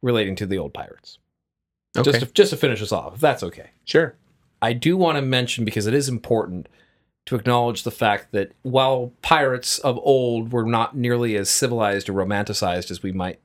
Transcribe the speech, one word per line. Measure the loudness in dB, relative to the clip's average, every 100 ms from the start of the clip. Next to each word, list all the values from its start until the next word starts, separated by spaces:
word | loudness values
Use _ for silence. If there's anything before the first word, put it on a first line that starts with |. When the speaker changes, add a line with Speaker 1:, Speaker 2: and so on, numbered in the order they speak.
Speaker 1:
relating | 2 2 0 -2
to | -4
the | -4
old | -4
pirates. | -10 -14 -16 -20 -20 _ _ _ _ _ _ _ 0
Speaker 2:
Okay. | 4
Speaker 1:
Just | 4 0
to, |
just | 4 4
to | 4
finish | 0 0
us | -2
off, | -4 -6 0
if |
that's | 0 0
okay. | -6 -10 -20 _ 2
Speaker 2:
Sure. | 2 2 -4 _ _ _ _
Speaker 1:
I | -2
do | 0 0 2
wanna | 2 2
mention, | 0 0 0 -2 -2
because | -2 0
it | 0
is | 0
important | -6 0 0 0 -8 -12 _ _ _ _ _ -6
to | -4
acknowledge | 0 2 0 -2
the | -8
fact | -2 0 0 -2
that | -4 -4 _
while | -2 2 2 0 -4 _
pirates | 2 2 4 0 -4 -2
of | 0 0
old | 4 4 4 -2 -2
were | -2 0
not | 2 0 -2
nearly | 0 0 0 0
as | 0
civilized | 0 0 0 0 0 -2
or |
romanticized | -2 0 0 -2 -2 -2 -2 -4
as | -8
we | -6
might | -4 -6 -8